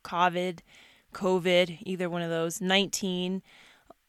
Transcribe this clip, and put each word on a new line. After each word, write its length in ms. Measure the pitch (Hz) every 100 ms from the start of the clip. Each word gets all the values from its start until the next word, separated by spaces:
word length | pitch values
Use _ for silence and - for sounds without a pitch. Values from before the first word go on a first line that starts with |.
covid, 560 | - 175 180 170 180 175 - - - _ _
covid, 640 | - 185 185 175 175 180 165 185
either 240 | 185 180
one 100 | 170
of 80 | 170
those, 320 | 165 165 165
nineteen 800 | 185 190 196 - 196 180 180 185 - - - _ - -